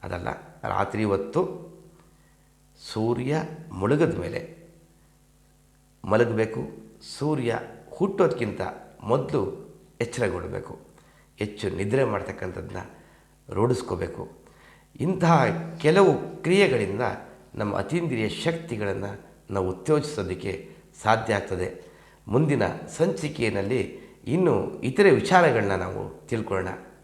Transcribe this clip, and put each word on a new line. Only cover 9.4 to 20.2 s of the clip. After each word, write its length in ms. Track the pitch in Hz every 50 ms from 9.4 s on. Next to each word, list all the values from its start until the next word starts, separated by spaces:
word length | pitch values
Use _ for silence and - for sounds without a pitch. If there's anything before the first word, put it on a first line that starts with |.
| 98 85 - - - - - - - - _ _
ಎಚ್ಚರಗೊಳ್ಬೇಕು, 800 | 120 113 - - 120 101 85 90 85 - - 98 - - - - - - - - - - _ - _ _ _ -
ಹೆಚ್ಚು 300 | 107 107 104 - - 98
ನಿದ್ರೆ 340 | 87 85 98 101 110 135 135
ಮಾಡ್ತಕ್ಕಂಥದ್ದನ್ನ 760 | 117 107 98 87 - - - - 92 90 - 90 90 101 95 92 - - - - - - _ _ _ _ _ _ - 95
ರೂಢಿಸ್ಕೋಬೇಕು. 800 | 92 107 127 127 - - - 95 87 92 90 - - 98 - - - - - - - - - - - _ _ _ -
ಇಂತಹ 460 | - 160 190 - - 160 170 151 131 113 98 - - - - -
ಕೆಲವು 640 | - 151 160 190 196 185 147 - - - - -
ಕ್ರಿಯೆಗಳಿಂದ 600 | - 156 180 196 202 170 135 117 107 95 98 101 123 107 95 - - - - - - - -
ನಮ್ಮ 200 | - 107 104 98
ಅತೀಂದ್ರಿಯ 540 | 92 98 - 147 175 170 160 131 113 110 104
ಶಕ್ತಿಗಳನ್ನು 1000 | - - - 160 165 165 - - 123 107 104 101 95 101 98 101 101 101 - - - - _ _
ನಾವು 180 | 98 98 95 92
ಉತ್ತೇಜಿಸೋದಕ್ಕೆ 1080 | 92 92 - - 156 147 143 - - -